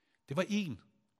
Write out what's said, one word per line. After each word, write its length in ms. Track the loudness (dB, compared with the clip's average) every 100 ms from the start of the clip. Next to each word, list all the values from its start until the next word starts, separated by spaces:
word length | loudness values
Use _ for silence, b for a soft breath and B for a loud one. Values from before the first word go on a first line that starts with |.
| _ _ -4
Det 80 | 0
var 80 | 2
en, 320 | 0 0 -6 -12 _ _